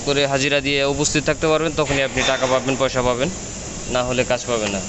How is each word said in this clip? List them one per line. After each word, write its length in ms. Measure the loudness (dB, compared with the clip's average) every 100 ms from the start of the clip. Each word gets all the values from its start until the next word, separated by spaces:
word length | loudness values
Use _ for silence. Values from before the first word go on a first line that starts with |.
| -2
করে 220 | 0 2
হাজিরা 340 | 2 2 0
দিয়ে 240 | 0 2 2
উপস্থিত 380 | 0 0 0 0
থাকতে 220 | 0 2
পারবেন, 240 | 2 2 0
তখনই 260 | 0 0
আপনি 200 | 0 0 0
টাকা 180 | 2 2
পাবেন, 300 | 2 2 0
পয়সা 220 | 0 2
পাবেন, 280 | 0 0 -2 -4 -10 -10 -10 -10 -4
না 140 | -2
হলে 200 | 0 0
কাজ 220 | 0 0 0
পাবেন 260 | -2 -2
না। 100 | -2